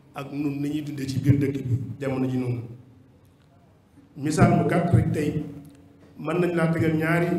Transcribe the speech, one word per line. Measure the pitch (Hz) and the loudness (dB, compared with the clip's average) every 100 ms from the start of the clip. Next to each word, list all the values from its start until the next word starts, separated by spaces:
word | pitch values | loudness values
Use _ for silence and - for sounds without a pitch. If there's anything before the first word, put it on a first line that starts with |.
| - | -18
ak | 143 135 | -14 -8
nun | 143 147 139 | -4 -4 -2
ni | 143 | -4
ñuy | 151 | -4
dundee | 147 139 131 | -6 -8 -4
ci | - | 0
biir | 139 143 | 4 4
dëkk | 139 139 127 | 2 -2 -2
bi | 120 - - | -4 -4 -6
jamono | 135 131 127 | -4 -2 -2
ji | 127 | -2
noonu. | 123 113 - - - - - - - _ _ _ _ _ _ - - - | -2 -4 -8 -14 -20 -20 -20 -20 -20 _ _ _ _ _ _ -20 -20 -6
Misaal | 147 - - - | -2 4 6 6
mu | - | 4
gàtt | 175 170 | 2 4
rek | - - | 4 4
tey, | 160 147 156 - - - - - - - - | 0 -2 -2 -6 -12 -18 -20 -20 -20 -20 -10
mën | 151 170 | -4 0
nañ | 175 | 2
laa | 170 160 | 2 2
tegal | 165 160 156 | 2 2 2
ñaari | 160 170 180 | 2 2 0